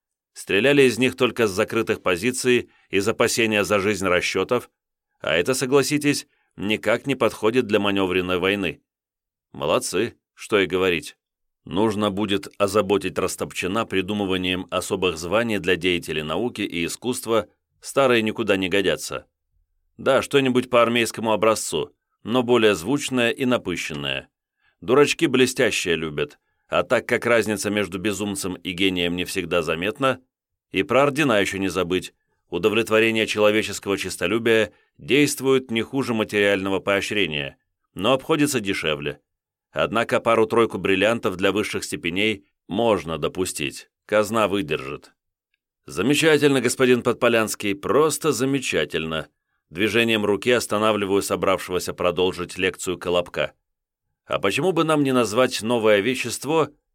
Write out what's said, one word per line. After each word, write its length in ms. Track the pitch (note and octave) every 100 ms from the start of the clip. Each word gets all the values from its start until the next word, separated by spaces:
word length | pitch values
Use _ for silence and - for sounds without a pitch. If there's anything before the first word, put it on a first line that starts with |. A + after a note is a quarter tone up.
| _ _ _
Стреляли 500 | - - F#2+ B2+ C#3+
из 160 | B2+ A2
них 160 | B2+
только 320 | - A#2+ G#2 A2
с 60 |
закрытых 500 | F#2 G#2 A2+ A2 G2+
позиций 680 | F#2 F2+ A#2 B2+ B2+ A#2+ - _ _
из 160 | G2 G2+
опасения 560 | A2 A#2 - A2 G#2+
за 160 | F2+ G#2
жизнь 260 | G2 G2
расчетов, 640 | F#2 F2+ - F#2+ F#2 B2 - _ _ _ _ _
а 160 | - D#2+
это, 180 | A#2
согласитесь, 720 | C3 C3 C#3 C3+ D3 D3 C3+ - _ _ -
никак 500 | G2 G#2+ G#2 A#2 C3+
не 80 |
подходит 520 | B2+ A2+ - G#2+ B2+ G#2
для 120 | G#2
маневренной 600 | G2+ G2 F#2+ F#2 F2+ F#2
войны. 440 | F#2 G2+ F2 C#2+ _ _ _ _ _ _ _
Молодцы, 640 | C#2 D2 A2+ - F2+ A2+ - _
что 240 | - - G#2
и 80 | F#2
говорить. 500 | F#2 F#2 E2 - - _ _ _ _
Нужно 460 | - F2 A2 G2+ G#2
будет 380 | F#2+ G#2+ G2 G2 -
озаботить 580 | G2+ G#2 G2 G2+ F#2 F2+
Растопчина 680 | F#2 - F2 - F2+ G#2+ A2+
придумыванием 800 | F#2+ F#2+ G#2 F#2+ F#2 F2+ F#2 F#2
особых 480 | F#2 - G2 F2+ D#2+
званий 400 | E2+ G#2 A#2 G2+
для 180 | F2 F2+
деятелей 460 | F2+ F2 D#2 D#2
науки 400 | D2+ E2 A#2+ G#2+
и 220 | G#2 E2+
искусства, 640 | E2 - A#2 B2+ A2 A2+ - _ _ _
старые 420 | - C#3 C3+ A#2+
никуда 340 | A2 G#2 G#2 G2
не 120 | F#2
годятся. 580 | G2 F2 D2+ - C2+ - _ _ _ _ _ _ -
Да, 240 | A2+ B2+
что-нибудь 480 | - C#3+ C3+ B2+ B2+
по 140 | B2
армейскому 500 | A#2 A#2+ A2 - A2+
образцу, 600 | G#2+ A2 G#2+ - D#2+ - _ _ _ G2+
но 160 | B2
более 320 | A#2+ A#2+ A2
звучное 560 | F2+ F2+ C#3+ - B2+ A#2
и 140 | -
напыщенное. 840 | B2+ A#2+ F#2 E2 - D2+ C#2+ C2+ - _ _ _ _ _
Дурачки 480 | E2+ C3 D3 - D#3+
блестящие 640 | B2 B2+ - A2+ - F2+
любят, 460 | E2 D#2+ D2 D2 - _ _ -
а 160 | D#2+
так 240 | F2+ A#2 -
как 180 | A#2
разница 460 | A#2 A#2 G#2 G2+ G2+
между 300 | G#2 F#2+ F#2
безумцем 540 | G#2 F#2+ G#2 G2 G2
и 180 | F#2 F2+
гением 420 | F2 G2 F2+ F2
не 100 | F2
всегда 380 | F2+ F#2+ E2+ F2
заметна, 580 | D#2+ E2 F#2+ A2+ C3+ A#2+ _ _ _ _ _
и 100 | F#2
про 220 | F#2+ A#2+
ордена 360 | C#3+ D3+ D3 G#2
еще 180 | G2 F#2+
не 100 | F#2+
забыть, 460 | F2 E2+ F2+ - _ _ _ _
удовлетворение 800 | F2 G2+ A2+ A2 A2 A2+ A2 G#2+
человеческого 680 | G#2+ G#2+ G#2+ G2 F#2+ G2 G2
честолюбия 760 | F#2 - F2+ A2 A#2 A2+ G#2 _ _ _
действует 720 | D2 C3+ C#3+ - C3+ C3 C3
не 120 | A2+
хуже 320 | G#2 C3+ B2
материального 640 | A2+ G#2 G#2 G2+ G2 G2 F#2+
поощрения, 800 | G2 G2 - G#2 E2+ D2+ C#2 - _ _ _
но 180 | - A#2
обходится 460 | C3 - D#3+ D3 B2+
дешевле. 640 | G2 F#2 D#2 D2 C#2+ C#2 _ _ _ _ _
Однако 500 | - E2 A2 A#2 A#2
пару-тройку 580 | A#2 A2+ A2 A2+ A2 G2+
бриллиантов 580 | F#2 F#2+ G#2 A#2 A2 F2+
для 160 | G2
высших 320 | G2 G2+ G2
степеней 600 | - G2 E2+ F2+ G#2+ G2+ _ _ -
можно 520 | G2+ A#2 G2 D2+ D#2+
допустить, 720 | D#2 F2 F#2 - C#2 - - _
казна 440 | - G#2 G2+ A2+ G2+
выдержит. 640 | G2+ D2+ D2+ C2+ C#2 - _ _ _ _ _ _ _ -
«Замечательно, 760 | D#2 A2 D3 D#3+ D3 C#3 C3
господин 420 | A#2+ - B2+ B2
Подполянский, 720 | A#2+ A2+ A#2+ A2+ G#2+ - G#2 G2
просто 560 | F#2 A#2+ D#3 D3 D#3+
замечательно». 960 | A2+ C3+ C#3 - F2 D#2 E2 D#2+ D#2+ D2+ _ _ _ _
Движением 540 | D#2+ G#2+ A2 A#2 A2+
руки 260 | G2+ G2 A2+
останавливаю 680 | A#2 - G#2 A2 G#2 G2 G2
собравшегося 720 | - F#2+ F#2 F#2 - F2+ F#2
продолжить 640 | F2 F2+ E2+ F#2 E2+ E2+ -
лекцию 420 | F#2 - F#2+ F2
Колобка. 540 | F2+ F2 E2+ D#2 D2 - _ _ _ _ _ _
«А 140 | - -
почему 340 | G2+ A2+ F3
бы 120 | E3
нам 180 | D#3 D3+
не 100 | C3+
назвать 500 | B2+ A2+ A2 B2+ -
новое 380 | A2 B2 A2 G#2
вещество 680 | A2 B2+ B2 - C3 D#3+ C#3+ _ _